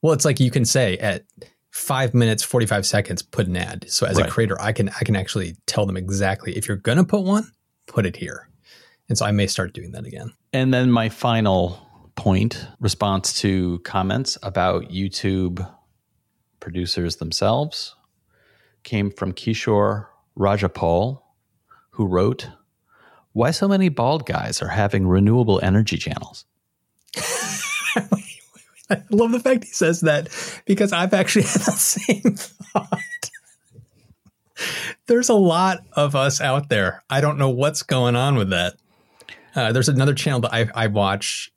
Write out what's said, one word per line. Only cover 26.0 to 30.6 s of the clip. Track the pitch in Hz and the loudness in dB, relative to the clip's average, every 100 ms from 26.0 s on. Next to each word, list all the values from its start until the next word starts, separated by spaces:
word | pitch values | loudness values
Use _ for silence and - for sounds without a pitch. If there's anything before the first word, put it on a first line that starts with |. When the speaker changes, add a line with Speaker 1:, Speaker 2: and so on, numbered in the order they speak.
| - - - - - _ _ _ _ _ _ - - 508 - - 1077 1077 1077 - | -4 -8 -10 -16 -20 _ _ _ _ _ _ -10 -6 -6 -6 -8 -6 -6 -4 -4
Speaker 1:
<laughs> | - 196 - - _ _ _ _ - | -2 -4 -4 -20 _ _ _ _ -4
I | 196 - | -4 0
love | 208 233 | 2 4
the | 240 | 2
fact | 262 262 | 2 0
he | - | 0
says | - - 170 | -2 0 2
that | 160 147 160 - - - | 2 2 0 -10 -12 -14